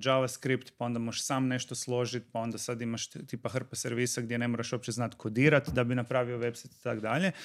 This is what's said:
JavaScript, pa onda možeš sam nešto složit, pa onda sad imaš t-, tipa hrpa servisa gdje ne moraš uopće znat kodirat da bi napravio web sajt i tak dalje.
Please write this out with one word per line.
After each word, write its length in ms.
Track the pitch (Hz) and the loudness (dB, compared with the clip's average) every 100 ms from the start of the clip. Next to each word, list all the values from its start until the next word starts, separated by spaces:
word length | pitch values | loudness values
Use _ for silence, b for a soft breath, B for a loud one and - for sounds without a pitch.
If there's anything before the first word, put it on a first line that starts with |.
JavaScript, 720 | 120 131 127 - 135 127 - - | 4 4 4 -2 0 0 -2 -6
pa 60 | |
onda 140 | 120 117 | -2 -2
možeš 240 | 117 - | -2 -4
sam 240 | - 135 131 | -2 2 2
nešto 280 | 127 - | 0 -4
složit, 480 | 117 - 123 117 120 - | -8 -2 0 0 -2 -4
pa 80 | 113 | -4
onda 180 | 113 110 | -4 -4
sad 240 | - 117 | -6 -4
imaš 240 | 117 117 - | -4 -4 -6
t-, 180 | - - | -10 -10
tipa 220 | 123 113 | -6 -4
hrpa 280 | 120 - - | -4 -4 -6
servisa 440 | 123 117 120 - | -4 0 0 0
gdje 180 | 117 117 | -2 0
ne 100 | 120 | 0
moraš 240 | 117 117 | 0 -2
uopće 200 | 123 123 | -4 -4
znat 220 | 110 117 | -2 -4
kodirat 560 | - 110 110 147 147 - | -4 -4 4 8 6 4
da 140 | 127 | 0
bi 100 | 120 | 2
napravio 440 | 123 117 131 123 120 | 2 2 0 0 0
web 160 | 120 | -2
sajt 200 | 117 123 | -4 -16
i 80 | - | -8
tak 180 | 123 113 | -4 -2
dalje. 320 | 110 135 185 - | 0 2 2 -2